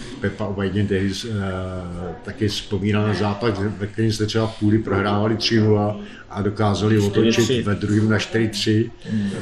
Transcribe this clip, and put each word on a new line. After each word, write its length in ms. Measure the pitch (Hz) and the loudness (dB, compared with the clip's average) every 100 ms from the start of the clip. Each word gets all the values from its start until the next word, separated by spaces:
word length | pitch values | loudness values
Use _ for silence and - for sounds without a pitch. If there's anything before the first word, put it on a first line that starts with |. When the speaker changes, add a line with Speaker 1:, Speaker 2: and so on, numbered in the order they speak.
| - - | -14 -6
Speaker 1:
Pepa 240 | 98 - 101 | -6 -4 -6
Obajdin 420 | 101 98 98 101 | -2 -2 0 0
tehdy, 240 | 98 98 95 120 | 2 0 -2 -6
eh, 40 | 104 95 92 92 92 87 87 90 82 - | -4 -4 -4 -6 -8 -8 -8 -8 -10 -10
taky 220 | - 104 | -4 -2
vzpomínal 600 | - - 101 101 104 107 | -2 -4 -2 0 2 2
na 60 | |
zápas, 460 | 90 104 101 117 95 104 90 | 0 0 0 -2 0 -2 -4
ve 100 | 101 | -6
kterém 240 | - 113 | -2 0
jste 140 | 107 107 | 0 0
třeba 220 | 113 110 | 0 -2
v 120 | - | 0
půli 180 | 104 107 | 2 2
prohrávali 600 | - 98 101 104 107 110 | 2 0 2 2 2 0
tři 220 | - 113 | 2 4
nula 400 | 107 104 104 104 - - - | 4 4 2 -2 -10 -16 -12
a 120 | 101 | -4
dokázali 580 | 101 107 107 92 107 110 | -2 0 0 2 2 4
otočit 320 | 101 104 113 | 2 4 4
Speaker 2:
Čtyři 220 | 113 113 | 4 2
tři. 80 | 127 | 2
Speaker 1:
ve 140 | 104 95 | 0 0
druhém 340 | 101 104 110 | 2 2 4
na 100 | 104 | 2
čtyři 280 | - 113 110 | 2 0 0
tři. 440 | - - 107 120 - - | 0 2 2 2 -4 -4
Speaker 2:
Hmm. 180 | 107 101 101 | -2 -2 -4